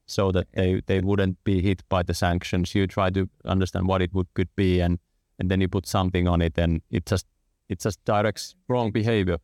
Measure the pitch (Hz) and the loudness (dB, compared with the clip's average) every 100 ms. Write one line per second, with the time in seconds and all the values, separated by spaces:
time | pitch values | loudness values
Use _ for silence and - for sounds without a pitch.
0 | - - 98 92 85 - 92 92 - 98 | -8 -2 0 0 -2 0 0 0 0 -2
1 | 92 101 95 90 - 95 92 92 - 95 | 0 0 0 -2 -2 0 0 -2 -2 -2
2 | 87 90 90 87 - 92 87 104 95 - | 0 0 0 0 -2 -2 0 0 0 0
3 | 92 95 95 - - 95 92 95 92 95 | 0 0 -2 -6 -2 0 0 -2 0 0
4 | 90 95 90 - 90 - 95 90 87 87 | 0 -2 -4 -4 -4 0 2 2 2 0
5 | - _ _ - 92 95 95 98 - 104 | -6 _ _ -6 -2 0 0 -2 -2 0
6 | 92 90 87 87 85 - 85 82 - 117 | 0 0 2 2 2 0 0 -2 -4 -6
7 | - 92 - _ _ _ - 98 113 - | -2 -4 -4 _ _ _ -12 -6 -6 -6
8 | - 104 107 101 - - - 123 117 117 | -2 0 0 -2 -10 -14 -6 -2 -2 0
9 | 110 113 92 - | 0 2 2 0